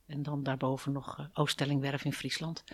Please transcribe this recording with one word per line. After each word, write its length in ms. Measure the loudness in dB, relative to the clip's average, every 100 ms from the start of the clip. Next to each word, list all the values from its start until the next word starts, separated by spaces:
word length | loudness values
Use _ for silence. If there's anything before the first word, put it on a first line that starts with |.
| -8
en 180 | -4
dan 200 | -2 0
daarboven 480 | 0 2 2 2 0
nog, 260 | -2 -4 -8
eh, 60 | -4
Oost-Stellingwerf 720 | 2 2 2 2 4 2 0 0
in 80 |
Friesland. 500 | -2 -2 -2 -4 -6 -10